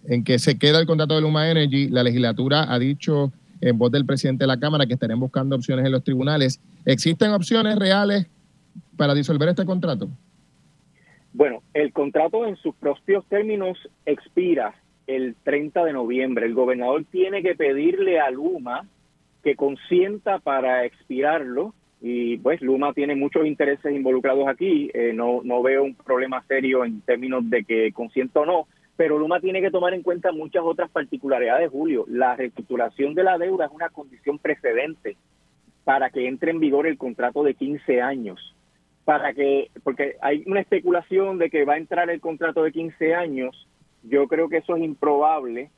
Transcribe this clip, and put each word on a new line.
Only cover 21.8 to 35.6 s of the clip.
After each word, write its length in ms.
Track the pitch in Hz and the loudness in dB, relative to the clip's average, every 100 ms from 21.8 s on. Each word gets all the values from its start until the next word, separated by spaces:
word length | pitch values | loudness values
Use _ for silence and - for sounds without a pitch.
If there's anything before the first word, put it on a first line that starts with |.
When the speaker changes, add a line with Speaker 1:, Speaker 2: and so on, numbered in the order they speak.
| _ _ | _ _
Speaker 2:
y, 380 | 117 120 120 120 | -6 -4 -2 -2
pues, 220 | 123 123 | 0 0
Luma 320 | 127 135 143 | 0 0 0
tiene 200 | 139 143 | -2 -2
muchos 320 | 139 143 160 156 | -2 -2 -2 -4
intereses 480 | 143 143 143 147 | 0 0 0 -4
involucrados 540 | 143 131 127 131 135 135 | -2 0 0 0 0 0
aquí. 420 | 127 190 156 143 | -2 0 0 0
Eh, 200 | - 120 | -2 -2
no, 260 | 113 120 123 | 0 -2 -2
no 180 | 123 123 | -2 0
veo 220 | 127 135 | 2 2
un 100 | 139 | 0
problema 480 | 127 - 127 131 131 _ | -4 -2 -2 0 -6 _
serio 360 | 135 131 127 | -2 2 0
en 160 | 120 107 | 0 -6
términos 460 | - 120 127 131 117 | -2 -2 -2 -4 0
de 140 | 120 | -2
que 300 | 107 113 110 | 0 0 0
consienta 480 | 104 117 131 127 151 | -2 -6 -4 -2 0
o 60 | 151 | 0
no, 200 | 175 - _ _ - | -2 -4 _ _ -2
pero 200 | 160 151 | 0 2
Luma 220 | 156 180 | 0 0
tiene 220 | 180 185 | 0 -2
que 100 | 190 | 0
tomar 240 | 180 175 | 0 0
en 80 | 185 | -2
cuenta 300 | 175 175 180 | -4 -2 -2
muchas 320 | 160 156 180 | -4 -4 -2
otras 260 | 165 156 170 | -2 -2 -4
particularidades, 800 | 165 139 131 139 127 120 131 170 | -4 -6 -6 -2 0 2 2 0
Julio. 360 | 135 160 131 - | -2 -2 -2 -2
La 260 | 120 127 | 0 0
reestructuración 800 | 123 127 - 110 123 117 - 139 | 0 -6 -8 -8 -4 -4 -2 -2
de 80 | 160 | 2
la 160 | 185 175 | 2 2
deuda 280 | 175 185 151 | -2 -2 -4
es 40 | |
una 180 | 151 170 | -4 -10
condición 500 | - 139 123 143 147 | -10 -20 -10 -6 -4
precedente 760 | - 147 131 117 147 156 110 101 _ _ _ _ | -4 -2 0 -2 -4 -8 -12 -14 _ _ _ _